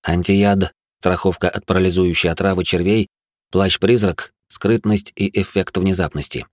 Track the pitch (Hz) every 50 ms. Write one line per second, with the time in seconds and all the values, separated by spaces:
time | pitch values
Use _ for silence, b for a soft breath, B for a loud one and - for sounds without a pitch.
0 | - - 85 90 87 - 98 98 101 101 101 98 95 - _ _ _ _ _ _
1 | - 92 90 85 - 95 90 - - 90 - - _ - 87 92 92 92 85 90
2 | 92 87 82 - - 85 82 - 95 98 95 90 90 - - 87 87 95 107 110
3 | 101 - _ _ _ _ _ _ _ _ - 92 98 95 - - - 101 120 120
4 | 104 92 85 - - - _ _ _ _ - - - 101 117 110 - 107 107 98
5 | - - _ - 101 101 - 104 95 - - 98 90 - - 95 90 95 95 87
6 | 87 73 - 73 69 - - 65 - _